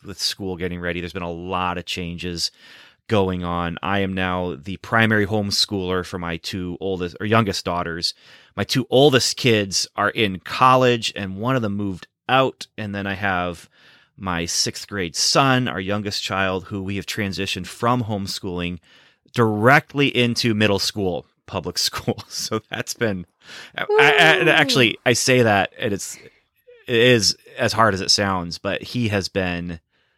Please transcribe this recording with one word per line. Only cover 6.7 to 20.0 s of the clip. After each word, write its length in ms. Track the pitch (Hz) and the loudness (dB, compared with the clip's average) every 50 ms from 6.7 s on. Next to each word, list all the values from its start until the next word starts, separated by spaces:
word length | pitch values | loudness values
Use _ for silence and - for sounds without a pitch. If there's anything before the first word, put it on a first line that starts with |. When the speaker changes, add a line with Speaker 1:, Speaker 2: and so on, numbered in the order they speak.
| 85 - | -8 -6
Speaker 1:
oldest 340 | 90 98 95 87 90 87 - - | -4 -4 -4 -4 -4 -6 -8 -4
or 40 | 104 | 0
youngest 380 | 104 110 113 110 98 90 - - | 4 4 4 4 4 0 -4 -4
daughters. 500 | 92 85 87 87 85 82 85 82 - - _ _ - - - - _ - | -4 -4 -4 -4 -4 -6 -4 -4 -6 -6 _ _ -20 -20 -20 -20 _ -6
My 80 | 101 101 | -6 -4
two 200 | - - 131 117 - | -2 -2 -2 0 4
oldest 480 | 123 127 143 151 131 117 - - - | 6 8 8 8 8 6 4 2 -2
kids 500 | - - 123 113 107 101 98 87 - - - - | 0 2 4 4 4 2 0 -2 -4 -4 -4 -2
are 140 | 101 101 98 | -2 -2 0
in 320 | - - 110 98 92 87 | 0 0 0 0 -2 -4
college, 720 | - - - - 127 131 127 131 127 123 120 117 104 - - | -10 -6 0 4 6 6 6 6 6 4 2 2 -2 -6 -6
and 220 | - 101 95 95 | -6 -8 -8 -8
one 180 | 98 110 127 131 | -6 -4 -2 -2
of 60 | 127 | -2
them 160 | 110 101 101 | -2 -2 -2
moved 300 | 104 104 98 92 82 - - _ _ _ | -2 -2 -4 -4 -6 -10 -18 _ _ _
out. 400 | - 123 135 135 123 - - - - - | 0 2 2 2 2 -2 -8 -16 -16 -12
And 160 | - 107 101 101 | -10 -10 -8 -6
then 140 | 101 98 | -6 -6
I 60 | 98 98 | -6 -6
have 560 | 92 101 98 92 87 90 90 85 - - _ _ _ _ _ _ _ _ _ _ | -4 -2 -2 -2 0 -2 -4 -6 -8 -14 _ _ _ _ _ _ _ _ _ _
my 280 | - 98 92 87 85 85 | -10 -6 -4 -4 -4 -4
sixth 440 | 85 - - - 120 - - - - | -2 -2 -2 -2 -4 -6 -8 -12 -8
grade 260 | 101 101 87 82 - | -6 -6 -6 -4 -4
son, 540 | - - - - - 139 135 131 127 127 104 | -4 -2 0 2 2 4 4 2 2 0 -2
our 100 | 64 95 | -4 -6
youngest 420 | 92 95 101 107 98 101 - - | -4 -4 -2 -2 -4 -4 -6 -6
child, 440 | - - 101 95 98 95 92 92 95 | -6 -4 -2 0 0 0 -2 -4 -6
who 180 | - 107 98 95 | -6 -8 -6 -6
we 140 | 98 101 | -6 -6
have 80 | 95 87 | -6 -6
transitioned 600 | - - 113 104 95 87 87 98 - - 98 90 | -8 -6 -4 -4 -4 -4 -4 -6 -6 -6 -8 -8
from 380 | - - - 120 117 123 123 113 | -12 -8 -4 -2 0 0 0 -2
homeschooling 760 | 107 107 98 98 95 - - - 95 87 87 87 87 90 85 _ _ _ _ _ _ _ _ _ _ - | -4 -4 -6 -6 -6 -8 -8 -8 -6 -6 -4 -4 -6 -6 -8 _ _ _ _ _ _ _ _ _ _ 0
directly 720 | 123 117 110 107 104 107 127 143 156 - _ - 139 | 0 2 2 2 2 4 4 4 4 2 _ -2 0